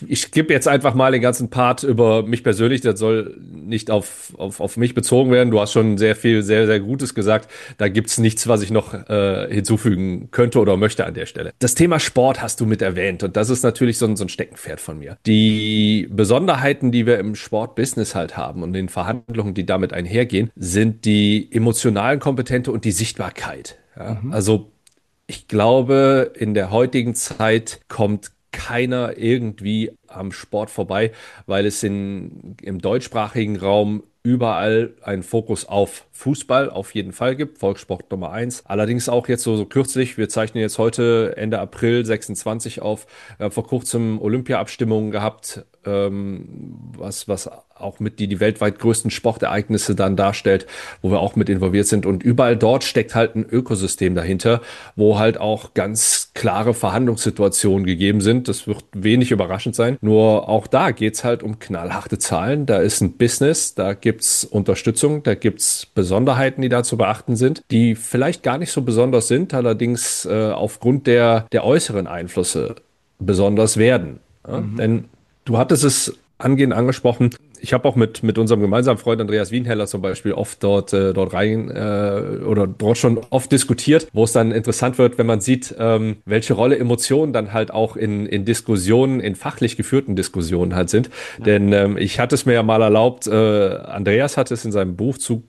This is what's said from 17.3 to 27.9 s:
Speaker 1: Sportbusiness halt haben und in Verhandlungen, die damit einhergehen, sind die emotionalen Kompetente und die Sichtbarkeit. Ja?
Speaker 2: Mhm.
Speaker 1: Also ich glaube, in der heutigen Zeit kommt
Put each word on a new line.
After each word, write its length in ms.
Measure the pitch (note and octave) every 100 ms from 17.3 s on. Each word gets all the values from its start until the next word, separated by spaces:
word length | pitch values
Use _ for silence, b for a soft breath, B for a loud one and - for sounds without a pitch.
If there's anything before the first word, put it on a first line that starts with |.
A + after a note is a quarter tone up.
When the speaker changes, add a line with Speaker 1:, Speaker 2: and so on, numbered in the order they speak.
| G#2
Speaker 1:
Sportbusiness 800 | - G#2+ A2 - B2+ - G#2 F#2+
halt 220 | D#2+ -
haben 260 | C2 D2
und 120 | E2+ F#2+
in 140 | F#2
Verhandlungen, 640 | - F2+ B2 A#2 A2+ G2
die 140 | F#2+ F2
damit 260 | F#2+ F2+
einhergehen, 560 | F2 E2+ A2+ B2 F#2+ A2+ -
sind 500 | F2+ F#2+ A2 A2 A2
die 420 | G#2 G#2 G#2+ -
emotionalen 680 | A2+ A#2 A2 A#2+ G2+ A2+ C#3+
Kompetente 520 | C#3+ C3 B2 B2+ B2
und 140 | A2+ A2
die 60 |
Sichtbarkeit. 840 | F#2+ A2+ - F#2+ - - C#2 - - _ -
Ja? 240 | G#2+ A2
Speaker 2:
Mhm. 140 | A#2+
Speaker 1:
Also 380 | A2 G2+ G#2+ - _ _ _ _ _ -
ich 220 | - -
glaube, 840 | G#2+ A2 C3 B2 C3+ C3+ C3+ B2 -
in 180 | G#2+
der 160 | G#2 F#2
heutigen 460 | A2 B2+ C3 A#2 A2+
Zeit 640 | - - A2 A2+ A2+ -
kommt 460 | -